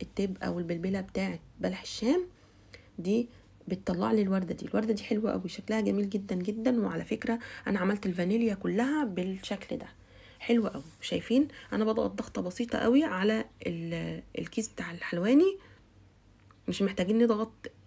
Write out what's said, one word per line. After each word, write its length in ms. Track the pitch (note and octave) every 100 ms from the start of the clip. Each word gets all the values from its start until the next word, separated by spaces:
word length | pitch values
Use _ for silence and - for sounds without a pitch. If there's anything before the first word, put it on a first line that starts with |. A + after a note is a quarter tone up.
التيب 360 | - - G3 F#3
أو 160 | F#3 F3
البلبلة 420 | E3+ E3+ F#3 F#3+
بتاعت 380 | F#3+ F#3+ F#3+ E3+ - -
بلح 220 | F#3 F#3+
الشام، 460 | - - A3+ F4 F4+ - - - - - - -
دي 300 | E3+ A3 A#3 - - - -
بتطلع 440 | F#3 - F3 A3
لي 100 | A3
الوردة 320 | F#3+ F#3+ F3
دي. 120 | - -
الوردة 280 | G#3+ A3
دي 100 | G#3
حلوة 280 | - G#3+ A3+
قوي، 180 | F#3 F#3
شكلها 320 | - - A3
جميل 280 | G3+ G3 G3+
جدًا 260 | G3 G3 F#3
جدًا. 500 | F3+ A3 A#3 A#3+ F#3+
وعلى 200 | E3 E3+
فكرة 340 | A3 - A#3 - - -
أنا 120 | G3
عملت 260 | F#3 G3+ G3
الفانيليا 480 | F3 F3 A3+ A3+
كلها 500 | F#3+ F3+ F#3 C4 D4+
بالشكل 760 | B3+ F3+ F#3 F#3+ - G3+ - -
ده، 100 | - - - - - -
حلو 280 | - A#3+ G#3
قوي. 160 | - D#3+ -
شايفين 460 | - F3 - B3 D4+ - -
أنا 120 | G#3 A3
بضغط 260 | A3 G3+
ضغطة 300 | G3+ - G3+
بسيطة 380 | F3+ - A#3 -
قوي 240 | A3+ C4+
على 420 | D#4+ F#3 G3+ A3 - - -
ال-، 560 | E3+ E3 E3 E3 D#3+ - -
الكيس 300 | - - G#3+
بتاع 220 | - E3+
الحلواني، 680 | E3+ - F3 G3 C#4 F#4+ G4 - - - - - - - - - - -
مش 140 | F3+
محتاجين 420 | G3 F#3+ F#3 A3+
نضغط 280 | A#3 G#3+ A3+ - - -